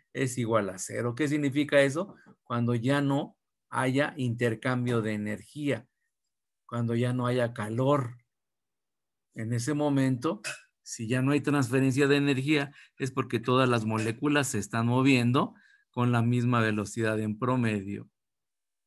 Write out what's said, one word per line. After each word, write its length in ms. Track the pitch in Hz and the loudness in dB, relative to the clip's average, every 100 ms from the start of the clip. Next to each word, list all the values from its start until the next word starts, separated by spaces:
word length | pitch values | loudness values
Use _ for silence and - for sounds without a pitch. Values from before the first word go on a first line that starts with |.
| _ | _
es 220 | 131 135 123 | -6 -4 -2
igual 320 | 113 113 98 | 0 2 0
a 80 | 95 | -6
cero. 360 | - 110 120 | -8 -6 -4
¿Qué 140 | 120 147 | -2 -2
significa 520 | 151 143 139 143 143 | 0 0 -2 2 4
eso? 360 | 139 151 202 - - _ | 4 0 -6 -12 -20 _
Cuando 320 | - 120 120 | -6 -2 0
ya 260 | 117 123 143 | 0 0 0
no 360 | 139 139 - _ _ _ _ | 0 0 -4 _ _ _ _
haya 440 | 123 131 131 151 - | -4 0 0 -2 -2
intercambio 840 | 127 120 120 113 131 123 123 117 | -4 0 -2 -2 -2 -2 0 0
de 100 | 107 | -2
energía, 720 | 104 104 104 - 147 143 120 - _ _ _ _ _ _ _ | -4 -4 -8 -12 -8 -4 -4 -8 _ _ _ _ _ _ _
cuando 300 | - 120 117 | -8 -4 -2
ya 180 | 117 123 | 0 0
no 140 | 123 123 | 0 0
haya 260 | 123 120 | 0 -2
calor. 720 | 120 107 113 131 143 120 - _ _ _ _ _ _ _ _ _ _ _ | -4 -4 0 2 2 -2 -10 _ _ _ _ _ _ _ _ _ _ _
En 180 | - 110 | -10 -4
ese 220 | 120 123 | -2 -2
momento, 640 | 147 147 139 131 123 156 202 - - _ _ | 0 2 2 2 0 -2 -4 -8 -12 _ _
si 240 | - - 113 | -16 -8 -2
ya 140 | 127 | 0
no 120 | 131 | 2
hay 100 | 147 | 2
transferencia 680 | 147 143 117 131 135 127 139 | 2 0 2 2 2 4 4
de 80 | 143 | 4
energía, 580 | 143 131 139 151 143 - - - | 2 0 0 0 -2 -10 -20 -8
es 140 | 135 | -6
porque 300 | 135 127 113 | -4 -2 -2
todas 280 | 127 127 131 | 2 4 4
las 160 | 120 | 2
moléculas 640 | 110 110 110 117 147 147 135 | 0 -2 -2 -2 0 0 0
se 100 | 104 | -4
están 280 | 95 117 117 | -4 -2 0
moviendo 680 | 123 131 127 120 135 - - _ _ _ | 2 4 4 4 2 0 -6 _ _ _
con 220 | 123 120 | -2 2
la 100 | 120 | 2
misma 380 | 117 120 120 120 | 2 2 2 2
velocidad 600 | 110 107 98 117 110 110 | 2 0 -4 -2 -2 0
en 180 | 107 107 | -2 -2
promedio. 720 | 123 127 113 104 98 104 113 _ _ _ _ _ _ _ | -2 0 0 -2 -4 -10 -12 _ _ _ _ _ _ _